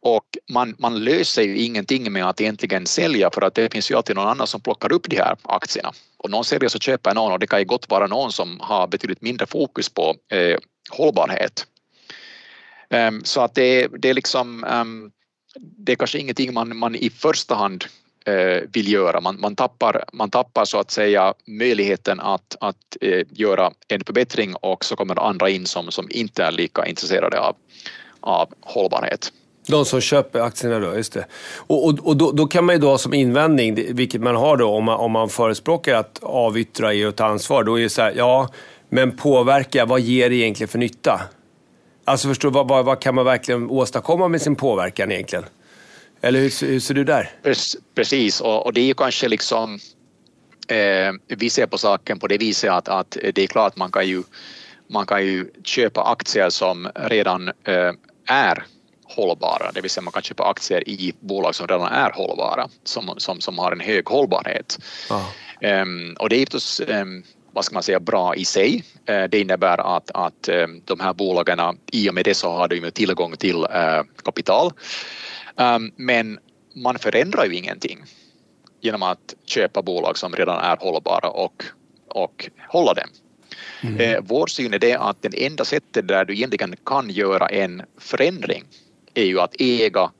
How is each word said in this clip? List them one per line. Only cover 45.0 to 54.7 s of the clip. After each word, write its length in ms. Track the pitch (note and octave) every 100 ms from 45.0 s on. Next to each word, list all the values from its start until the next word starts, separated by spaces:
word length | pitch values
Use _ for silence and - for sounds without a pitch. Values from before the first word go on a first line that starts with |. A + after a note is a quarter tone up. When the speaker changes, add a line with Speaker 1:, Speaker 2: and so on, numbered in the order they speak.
| G2
Speaker 2:
egentligen? 320 | F#2 F2 F2 F2 _ _ - - - - _
Eller 200 | B2 B2+
hur, 260 | C3+ C3 C#3
hur 140 | C3
ser 140 | -
du 100 | C#3
där? 260 | C#3+ C#3+ - -
Speaker 1:
Prec-, 340 | D3 B2+ - - _
precis, 460 | - A2 C#3 A2 -
och, 260 | A#2 A2 -
och 60 |
det 80 | A#2
är 60 | C3
ju 80 |
kanske 340 | C3 C3+ - B2+
liksom, 500 | A2 - A2+ A2 G#2 - _ _ _ _ _ _ _ -
eh, 680 | A2+ G2+ F#2+ F#2+ F#2+ _ A2
vi 120 | A#2
ser 160 | B2+ A2+
på 120 | F#2+
saken 400 | G#2+ G2 - G2+
på 80 | G2+
det 120 | G2+
viset 320 | A2 G2 A2
att, 180 | F#2 -
att 280 | F#2+ F2+ - G2+
det 40 | F#2+
är 80 | F#2+
klart 260 | - G#2
att 40 | -
man 140 | F#2
kan 180 | G2 F#2+
ju, 140 | F#2 F#2 - - - -